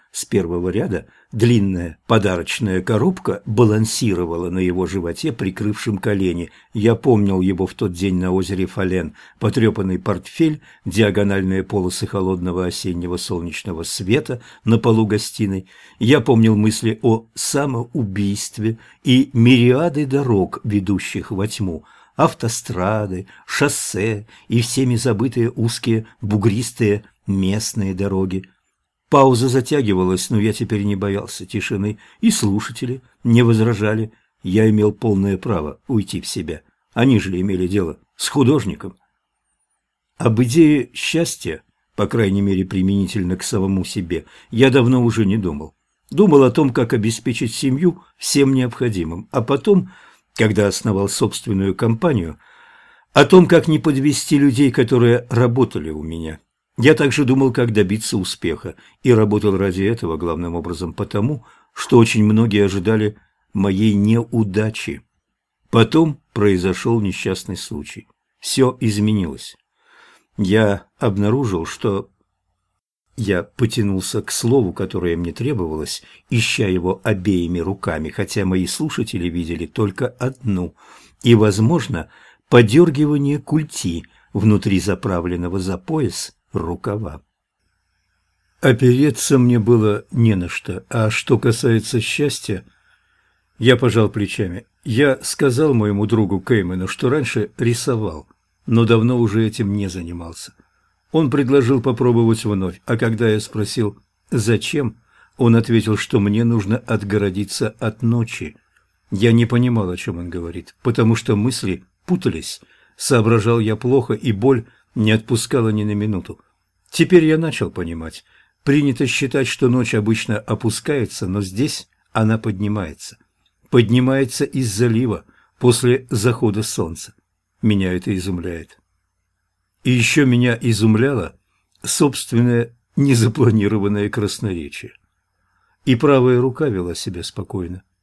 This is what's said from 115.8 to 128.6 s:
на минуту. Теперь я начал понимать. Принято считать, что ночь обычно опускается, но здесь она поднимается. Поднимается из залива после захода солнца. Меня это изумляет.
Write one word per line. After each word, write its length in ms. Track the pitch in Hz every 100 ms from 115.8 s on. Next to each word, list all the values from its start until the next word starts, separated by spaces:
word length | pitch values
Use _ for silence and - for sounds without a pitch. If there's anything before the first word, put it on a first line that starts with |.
на 100 | 104
минуту. 460 | 104 107 95 - - _ _ _ _ _
Теперь 360 | - 165 180 156
я 120 | 156
начал 340 | 160 - 90
понимать. 520 | - 82 82 80 - _ _ _ _
Принято 440 | - 147 143 117 127
считать, 400 | - 135 143 123
что 220 | - 127
ночь 240 | 127 117
обычно 440 | 113 104 110 - 104
опускается, 920 | - 107 113 - - 147 98 - 95
но 140 | 101
здесь 480 | 95 95 151 - - _ _
она 260 | 113 107 110
поднимается. 800 | 110 95 101 107 80 71 - - _ _ _ _ -
Поднимается 760 | 123 107 123 127 135 135 -
из 280 | 147 135 120
залива 520 | 95 120 113 123 92 - _ _ -
после 460 | 123 120 123 123 -
захода 540 | 120 120 117 113 101
солнца. 500 | 107 - 82 82 - _ _ _ _ _
Меня 320 | 110 101 92
это 220 | 90 - 92
изумляет. 640 | 95 90 87 85